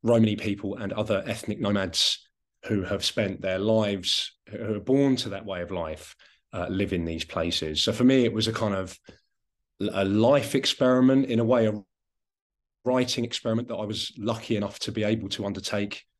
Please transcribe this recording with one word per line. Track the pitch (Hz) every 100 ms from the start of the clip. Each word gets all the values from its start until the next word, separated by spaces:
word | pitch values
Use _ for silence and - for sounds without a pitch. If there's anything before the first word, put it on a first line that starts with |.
Romani | 117 117 107
people | 98 110 98 101
and | 110 101
other | 107 107 98
ethnic | 117 113 - 104
nomads | 101 101 95 - - - _ _ _ _ -
who | 104
have | 90 98
spent | - - 101 92
their | 95 92
lives, | 104 110 107 101 92 - - _ -
who | - 107
are | 104
born | 110 135 139
to | 123 113
that | 95 104
way | 90
of | 90
life, | 92 80 78 - - - _ _
uh, | 95 85
live | 95 95
in | 90
these | 82 80
places. | - - 82 - 78 76
So | -
for | 110
me, | 127 135
it | 120
was | 110 110
a |
kind | 107 107
of | 98 90 - - - _ _ _ _ _ _
a | 104 95
life | 98 104 117 143 139
experiment, | 135 - - 127 127 127 135
in | 131 117
a |
way, | 113 120
a | 110 104 - _ _ _ _ _ _ _ _ _
writing | 123 127 123 -
experiment | 117 - 120 113 123
that | 101
I |
was | 107 95 -
lucky | - 107 113 -
enough | 107 101 -
to | -
be | 113
able | 107 110 95
to | - 101
undertake | 101 - 104 101 - _